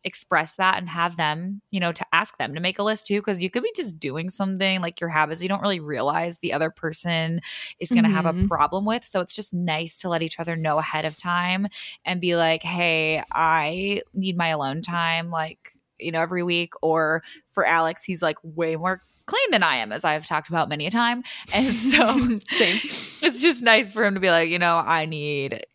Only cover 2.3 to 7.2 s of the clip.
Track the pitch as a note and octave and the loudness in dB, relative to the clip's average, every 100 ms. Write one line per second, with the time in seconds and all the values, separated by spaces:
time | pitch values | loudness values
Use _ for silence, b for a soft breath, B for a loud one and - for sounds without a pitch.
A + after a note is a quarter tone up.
2.3 | - B2+ C#3+ F3+ F#3+ G#3 G#3+ - G#3 G3+ | -4 -6 -2 -2 0 -2 -2 0 -2 0
3.3 | F#3+ F#3 - A4+ A4 C4 D#3+ C#3+ C#3+ F3 | -2 -2 -2 -4 -4 -6 -6 -6 -4 -6
4.3 | - F#3+ F#3+ F#3+ F#3+ E3+ - E3+ D#3 D3+ | -4 -4 0 0 2 -2 -4 -2 2 0
5.3 | E3 F3+ G3 G3+ F#3 D3+ C3+ C3+ D#3+ E3+ | 0 -2 0 0 -2 -2 -2 0 0 -2
6.3 | E3+ E3 D3 D#3+ - D#3+ D#3+ F3 E3 | -4 -4 0 -2 -2 -6 -4 -2 0